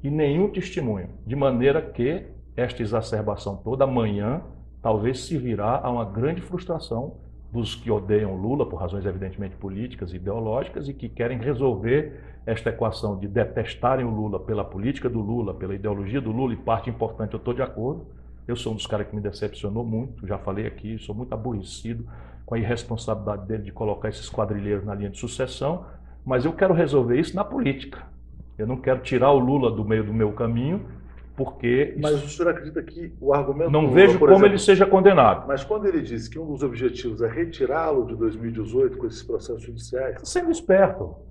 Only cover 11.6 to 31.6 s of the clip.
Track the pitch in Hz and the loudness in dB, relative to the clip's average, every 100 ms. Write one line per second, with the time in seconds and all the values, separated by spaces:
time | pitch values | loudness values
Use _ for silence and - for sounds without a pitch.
11.6 | 135 104 110 139 151 - - - - 110 | 0 0 2 2 0 -10 -18 -12 -6 -2
12.6 | - 110 113 107 107 98 101 101 107 - | -2 0 -2 -2 -4 -4 -2 0 0 -2
13.6 | 107 - 123 131 120 110 107 95 - 107 | -6 -2 0 2 0 -2 -4 -4 -4 -4
14.6 | 98 92 110 139 127 113 104 120 104 90 | -4 -4 -4 -2 -2 -2 -2 -2 -4 -4
15.6 | 95 98 104 101 98 131 117 110 131 110 | -6 -4 -4 -4 -2 -4 -2 -2 -2 -2
16.6 | - 113 - 113 113 - 107 110 120 123 | -2 -2 -2 -4 -4 -4 -6 -4 -4 -4
17.6 | 127 - 117 165 - - - - - 120 | -4 -4 -6 -6 -12 -18 -20 -16 -8 -6
18.6 | 120 107 - 107 101 104 101 98 104 - | -4 -6 -4 -4 -4 -6 -6 -4 -8 -6
19.6 | 101 107 117 110 127 - 90 98 - 98 | -6 -4 -4 -4 -4 -10 -8 -6 -4 -4
20.6 | 110 - 104 110 - 104 123 110 117 110 | -6 -8 -10 -10 -8 -10 -6 -6 -4 -6
21.6 | - - 110 117 117 - - - - 117 | -8 -10 -8 -8 -10 -14 -16 -18 -6 -2
22.6 | 107 117 - 110 - 104 101 101 98 110 | 0 -2 -4 -6 -4 -4 -4 -6 -4 -6
23.6 | 98 - 107 101 110 - - - 101 101 | -6 -4 -4 -2 -4 -6 -8 -4 -2 -2
24.6 | 101 101 98 101 101 92 120 - 127 - | -2 -2 -2 -6 -6 -6 -10 -4 -6 -2
25.6 | 135 180 - - - - - 131 139 165 | -4 -4 -8 -18 -18 -14 0 0 2 2
26.6 | 190 170 151 143 117 123 165 180 202 - | 4 4 4 4 4 2 2 -2 -4 0
27.6 | 220 131 - - - - - - - - | 0 -2 -8 -16 -18 -18 -20 -18 -18 -6
28.6 | 110 127 - 127 - 127 139 139 123 143 | -4 -2 0 0 2 4 6 6 6 4
29.6 | 120 107 104 110 104 110 107 104 117 117 | 2 0 0 0 0 0 0 0 -2 0
30.6 | 135 196 - - - - - - 131 - | 0 -2 -6 -16 -16 -18 -16 -6 -6 -2